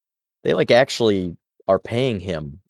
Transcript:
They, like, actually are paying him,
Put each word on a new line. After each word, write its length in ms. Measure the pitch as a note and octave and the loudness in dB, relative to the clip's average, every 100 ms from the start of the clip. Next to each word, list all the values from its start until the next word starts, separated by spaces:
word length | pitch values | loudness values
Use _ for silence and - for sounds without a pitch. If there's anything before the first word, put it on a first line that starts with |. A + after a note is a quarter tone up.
| _ _ _ _ | _ _ _ _
They, 120 | C#3+ | -2
like, 160 | - D#3 | 0 4
actually 680 | A#2+ C#3 - A2+ G2 F2+ E2 _ _ - | 4 2 0 0 0 -2 -10 _ _ 0
are 100 | F#2+ | 0
paying 400 | - A#2 C3+ G#2 | 0 -4 -2 -4
him, 420 | F#2+ D#2+ D2 D#2 | -6 -8 -10 -14